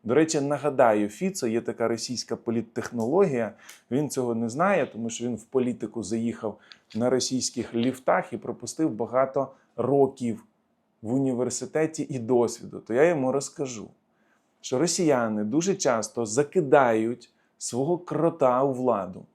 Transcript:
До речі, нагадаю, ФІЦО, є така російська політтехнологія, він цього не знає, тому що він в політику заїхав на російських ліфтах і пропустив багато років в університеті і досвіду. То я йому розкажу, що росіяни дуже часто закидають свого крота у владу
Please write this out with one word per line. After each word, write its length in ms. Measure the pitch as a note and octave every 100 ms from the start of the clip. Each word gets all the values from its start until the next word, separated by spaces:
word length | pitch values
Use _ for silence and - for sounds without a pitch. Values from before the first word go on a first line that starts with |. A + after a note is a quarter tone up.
| -
До 80 |
речі, 260 | B2+ D#3+ D3+
нагадаю, 680 | C#3 C#3+ C#3+ C3 B2 G#2+ G#2
ФІЦО, 380 | - F#3 F#3+ A#2+
є 140 | A2+
така 280 | A2+ G#2+ A2+
російська 480 | A2+ - A#2+ - A2+
політтехнологія, 1160 | - A#2 A2+ - - A#2+ A2+ E3+ F#3+ B2 G#2+ - - - _
він 200 | C#3 D3+
цього 240 | - B2
не 140 | A2+ A#2
знає, 380 | B2+ F#3+ F#3+ B2+
тому 240 | G#2+ A#2
що 140 | A2+
він 120 | A#2+ A2
в 80 |
політику 580 | - C3 B2 G#2+ G#2+ A#2+
заїхав 560 | G2 A2+ A#2 A2 A2 - _ - _
на 160 | A2 B2
російських 640 | B2+ B2 C3 - B2 G#2
ліфтах 580 | A#2 B2 B2+ - F3+ F3
і 40 | A2
пропустив 540 | - G#2 A#2+ - D#3
багато 580 | A2 A2 B2 C3+ C#3 C3 - _ -
років 680 | A#2 C#3 C3+ C#3 A#2+ G#2+ _ _ _ _ _ _
в 120 | A2
університеті 920 | C3 C3+ B2 B2+ - A#2+ D3+ D#3 D#3 C#3+
і 80 | C3+
досвіду. 640 | A2+ B2 A#2 - - G2
То 140 | -
я 100 | A#2
йому 280 | E3 D#3+ C3
розкажу, 560 | C#3 C3+ - C3+ A2+ F#2 _ _ _ _ _ _ _
що 180 | - B2+
росіяни 680 | E3+ F3+ D#3+ C3 A2+ G#2+
дуже 300 | G#2 C#3+ F3+
часто 520 | F#3+ C#3+ A2+ G#2+ - A2
закидають 1040 | A2+ D3 F#3 C#3 C#3+ B2+ A2+ A2+ B2 - _ _ _
свого 400 | - A#2 C#3 F3
крота 640 | - D#3 D#3+ D#3+ C3 B2
у 100 | C#3
владу 520 | B2 B2+ G#2+ F2+ F#2+ -